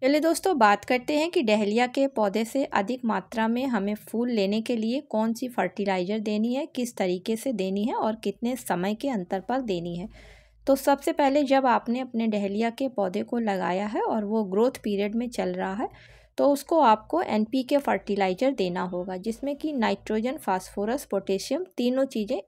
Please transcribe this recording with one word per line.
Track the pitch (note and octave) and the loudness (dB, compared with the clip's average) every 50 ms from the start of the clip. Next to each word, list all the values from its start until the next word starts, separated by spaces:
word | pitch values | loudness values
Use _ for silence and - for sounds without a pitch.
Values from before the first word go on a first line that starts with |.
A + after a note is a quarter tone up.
चलिए | C4 C4 C#4+ D4+ | 2 2 4 4
दोस्तों, | C#4+ D#4+ E4 - - F#4+ F#4 C4+ | 4 2 2 2 2 0 4 6
बात | A3 G3+ G3+ G3+ - | 6 6 6 4 2
करते | - B3+ B3+ B3 - D4+ D4 | 0 0 0 0 0 0 0
हैं | D#4 F4 | 0 0
कि | - F4+ | 0 0
डहेलिया | C4+ G#3+ G#3 G#3+ G#3+ G3+ G#3+ A#3 B3 B3 | 2 4 2 2 2 2 2 2 0 0
के | B3 C#4 C#4 C#4 | 2 0 0 0
पौधे | C4+ A3+ G#3+ G3 F#3+ G#3+ A3+ | 2 0 0 0 0 -2 -2
से | A3 - C4+ C#4+ | -2 -2 -2 -2
अधिक | - - - G3 F#3+ B3 B3 - | 0 0 -2 -2 -2 -4 -4 -2
मात्रा | A3 G3+ F#3+ G3 - - A3+ A3 A3+ | -2 -2 -2 -4 -4 -2 0 0 0
में | A#3 B3 C4 | 0 0 0
हमें | C#4 A#3+ G3+ F#3+ G3+ G#3+ | 0 0 0 0 -2 -4
फूल | G#3 - - - A3 A#3+ B3 | -4 -6 -6 -4 -2 -2 0
लेने | A#3+ G#3+ F#3+ G3 G3+ A3+ | 2 2 2 2 2 0
के | A3 - B3 | 0 -2 -2
लिए | A3+ G#3+ A3 A#3+ C#4+ | 0 0 0 -2 -2
कौन | D4 - - G#3+ A3 A3+ A3+ | -4 -4 -2 0 0 0 -2
सी | A3+ C4 B3 | -2 -6 -4
फर्टिलाइज़र | - - F3+ F#3 - - G3+ G3 F#3+ F#3 F3+ F#3 G#3 A3 | -2 -2 -2 -2 -2 -2 -2 0 0 0 -2 -2 -4 -4
देनी | G#3 A3 G#3+ G#3+ A3 A#3+ B3 | -2 -2 0 0 0 0 -2
है, | C4+ D#4+ | -2 -4
किस | - - C4 A#3+ - - - | -6 -4 -4 -6 -4 -4 -2
तरीके | G3 F#3 F3+ F#3 F#3 - A3 | -2 -2 -2 -2 -2 -4 -4
से | A3+ - C4+ C4 | -4 -4 -4 -4
देनी | F#3+ F#3 F#3+ F#3+ G3+ G#3 | -2 -2 -2 -2 -2 -2
है | B3+ F#4+ | -2 -2
और | A#4 - A3 A3 | 0 -2 -2 -2
कितने | A3 - G3+ - - A#3 A#3 C4 | -2 -4 -6 -4 -4 -4 -4 -4
समय | B3 - - F#3+ F3 F3+ G3+ G#3+ | -4 -4 -4 -2 -2 0 -2 -2
के | A3 - C#4 | -2 -4 -4
अंतर | B3+ G3+ F3 - G3+ F#3 | -4 -4 -4 -4 -6 -6
पर | F3+ - A#3+ C4+ | -4 -2 -2 -2
देनी | C4 A3 F#3 F3 E3+ F3 E3+ | -2 -2 -4 -4 -4 -6 -6
है। | F3 G3+ A3+ - - - - - - _ _ _ _ - - | -8 -8 -10 -14 -18 -20 -20 -20 -20 _ _ _ _ 0 2
तो | C4+ | 2
सबसे | C4+ - C#4+ C#4 C#4 - E4+ | 4 4 2 2 2 2 0
पहले | E4 - D4 C4+ C#4 D4+ D4 | 2 2 2 4 4 4 4
जब | B3 C4+ C4+ C4 | 4 4 4 6
आपने | B3+ A3+ G#3 - A#3 A#3 B3 | 4 4 2 2 0 -2 -2
अपने | C4 B3 - A3+ A3+ A3+ | -4 -4 -2 -2 0 0
डहेलिया | G#3 G3+ G3+ G3 G3+ G#3 A3+ A#3 | 0 0 -2 -2 -2 0 -2 -2
के | A3+ - C4+ C4 | -2 -2 -4 -2
पौधे | B3+ - G3 F#3 F3+ G3+ A3+ | 0 -2 -2 0 -2 -4 -4
को | A3 B3 A#3+ | -2 -2 -2
लगाया | A3+ G#3+ G3 F#3 F#3 F3+ F3+ F#3+ G#3 G#3 | 0 0 0 0 0 0 0 0 -2 -2
है | A3+ E4 | -2 -2
और | A#4+ G4+ C4 A3 G#3 | 0 0 0 -2 -2
वो | G3+ A3 A3 G#3+ | 0 0 -2 -2
ग्रोथ | F#3 F#3 G3+ A#3 C4+ C4+ - - | 0 2 2 2 2 0 -2 -4
पीरियड | G#3+ G3+ G3 G#3 G#3 G#3 | -2 0 0 0 0 -2
में | A3+ B3 A#3+ | -2 -4 -4
चल | A#3+ - F#3 F#3 F3+ | -4 -4 -2 -2 -2
रहा | F3+ F#3 F#3+ F#3+ | -2 -4 -4 -2
है, | G#3+ D#4+ - - - - - - - - _ _ - | -4 -4 -6 -8 -14 -20 -20 -20 -20 -20 _ _ 2
तो | C4 C#4 | 2 4
उसको | C#4+ C#4 - - E4+ D#4+ | 4 2 0 2 4 6
आपको | C#4 A3+ G#3+ A3 - - - E4 | 6 6 6 4 2 -2 -2 -2
एनपीके | F#4 - G#3+ G#3+ G#3+ A3 - C4 B3 B3 C#4+ C#4+ | 0 0 0 0 0 0 -2 -4 0 0 0 0
फर्टिलाइज़र | C#4+ A#3+ G#3+ G3 - - G3+ F#3+ G3 F#3+ F#3 F3+ B3+ C4+ | 2 0 -2 -2 -2 -4 -2 0 0 0 0 2 0 0
देना | C#4 A#3 F#3+ F3+ F3 F3+ F3+ | 2 0 -2 -2 -2 -2 -4
होगा, | F#3 F3+ F3+ F3+ G3 F#3 F#3 | -4 -4 -6 -6 -6 -8 -6
जिसमें | F#3+ A3+ A3+ - C4+ C#4 D4 | -6 -6 -6 -4 -6 -6 -6
कि | C#4+ - D#4 D4 | -4 -4 -4 -2
नाइट्रोजन, | B3+ G#3+ G3+ G3+ G3+ - - G#3+ A3 A3 B3+ C#4 D#4 | 0 0 0 0 -2 -4 -4 -2 -2 -2 -2 -4 -4
फास्फोरस, | - G#3 F#3+ F#3 - - - G3 G3+ A3 A#3+ C#4+ - | -2 -2 -2 -2 -2 -6 -6 -4 -2 -2 -2 -4 -4
पोटेशियम | - G3+ G3 G3 - F#3+ G3 - - C4 E4 F#4 - - - | -4 -4 -4 -2 -2 -2 -4 -2 -4 -4 -4 -4 -6 -4 -2
तीनों | A#3+ B3 B3+ C4 C4+ | 0 0 2 2 0
चीज़ें | C4+ - A#3 G#3 G3+ B3+ F#4+ - | 0 -2 -4 -4 -2 -4 -6 -4